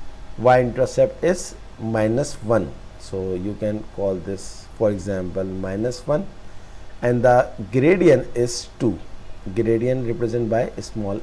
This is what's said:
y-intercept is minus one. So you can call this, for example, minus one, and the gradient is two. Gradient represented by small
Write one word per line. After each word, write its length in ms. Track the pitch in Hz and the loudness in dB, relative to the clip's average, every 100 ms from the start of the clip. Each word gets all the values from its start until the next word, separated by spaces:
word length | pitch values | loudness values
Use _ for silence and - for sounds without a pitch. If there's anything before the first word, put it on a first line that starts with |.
| - - - - | -10 -10 -12 0
y-intercept 840 | 120 127 123 113 123 - 127 - | 6 6 4 0 0 4 2 2
is 320 | 165 180 - - - - | 0 0 -4 -12 -16 -8
minus 560 | 110 110 110 120 147 - | -2 2 2 2 -2 -6
one. 300 | 107 113 76 - - - | 0 2 2 -6 -14 -16
So 360 | - 95 92 | -8 -6 -4
you 200 | 92 98 101 | -4 -4 -4
can 240 | 107 107 110 | -4 -4 -6
call 220 | - 98 92 | -4 -2 -2
this, 500 | 98 95 - - - - | -4 -6 -8 -14 -16 0
for 120 | 107 | 2
example, 540 | 98 95 95 90 90 | 2 -2 -4 -4 -4
minus 600 | 95 92 95 98 117 123 - | -4 -4 -4 -2 -2 -4 -2
one, 180 | 151 196 - - - - - - - | -2 -2 -10 -14 -14 -14 -14 -14 -2
and 200 | 123 123 | 0 4
the 260 | 123 123 - - 98 | 6 6 4 -2 -2
gradient 560 | 131 143 190 170 131 131 120 | 4 6 8 8 6 4 0
is 320 | 120 - - - | 0 -2 -8 -2
two. 180 | 120 85 - - - - 98 | 0 0 -6 -10 -10 -10 -4
Gradient 540 | 95 110 113 123 131 117 | 0 2 2 2 0 -2
represented 420 | 117 117 120 113 | -2 -2 0 0
by 220 | 113 - - | 0 0 -4
small 400 | - 113 101 101 | -8 -6 -4 -4